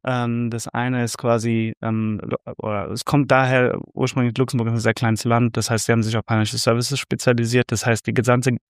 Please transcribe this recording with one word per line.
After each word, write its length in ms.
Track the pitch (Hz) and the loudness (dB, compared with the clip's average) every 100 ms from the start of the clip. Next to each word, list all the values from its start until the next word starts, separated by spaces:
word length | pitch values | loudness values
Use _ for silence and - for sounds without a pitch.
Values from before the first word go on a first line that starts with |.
| - | -4
Ähm, 460 | 127 120 117 120 | -2 -2 -2 -2
das 160 | 117 - | -4 -6
eine 360 | 117 123 127 | -4 -2 0
ist 140 | 117 - | -2 -2
quasi, 560 | 123 117 113 113 113 - | 0 2 2 0 -2 -4
ähm, 400 | 113 110 110 104 | -4 -2 -2 -4
lo-, 140 | - - - - | -4 -6 -8 -10
oder 320 | 110 104 78 | -6 -4 -4
es 120 | 107 | -8
kommt 280 | - 147 135 | 0 0 4
daher, 480 | 131 131 127 123 - - - | 4 4 2 2 0 -6 -4
ursprünglich 420 | 127 - 123 117 | -2 0 0 0
Luxemburg 300 | 127 127 113 | 0 0 0
ist 60 | 117 | 0
ein 40 | |
sehr 140 | 113 | 0
kleines 300 | 113 117 110 120 | 0 0 0 2
Land, 320 | 117 120 113 | 2 2 0
das 140 | 107 | -2
heißt, 160 | 113 - | 0 2
sie 40 | |
haben 120 | 117 | 0
sich 120 | 110 113 | 0 -2
auf 80 | - | 0
Financial 320 | 110 107 113 | 0 0 0
Services 400 | - 117 120 139 | 0 2 0 -4
spezialisiert, 720 | - 127 - 120 117 123 120 | -4 -2 0 2 2 2 2
das 160 | 113 - | 0 0
heißt, 180 | 113 - | -2 0
die 80 | |
gesamte 440 | 107 113 123 127 117 - | 0 2 2 2 -2 0